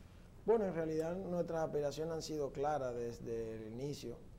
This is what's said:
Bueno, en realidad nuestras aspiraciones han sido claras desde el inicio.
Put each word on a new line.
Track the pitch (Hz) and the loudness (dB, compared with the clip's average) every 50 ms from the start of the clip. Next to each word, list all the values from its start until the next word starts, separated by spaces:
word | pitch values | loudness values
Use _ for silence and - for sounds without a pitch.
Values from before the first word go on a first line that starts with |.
| - - - - - - - - - | -18 -18 -18 -18 -18 -18 -18 0 4
Bueno, | 196 226 233 208 | 6 6 6 6
en | 190 156 | 4 2
realidad | 165 160 160 156 156 160 165 175 | 2 2 2 2 2 2 2 0
nuestras | 190 190 180 175 175 165 160 165 160 160 | -2 -2 0 2 2 2 2 2 2 2
aspiraciones | 151 - 147 147 139 139 147 160 165 165 | 2 2 2 2 2 0 0 -2 -2 -2
han | 160 | -2
sido | - - 156 151 143 131 | -2 -2 0 0 0 0
claras | - 135 139 151 151 143 131 127 120 | 0 0 2 2 2 2 2 0 0
desde | 120 117 120 117 - 123 120 117 113 113 110 110 | 0 -2 -2 -4 -4 -4 -4 -2 -2 -2 -2 -4
el | 110 110 110 110 | -6 -6 -8 -6
inicio. | 123 139 147 135 - 131 117 123 - - - - | -4 -4 -4 -4 -4 -6 -6 -8 -8 -10 -14 -16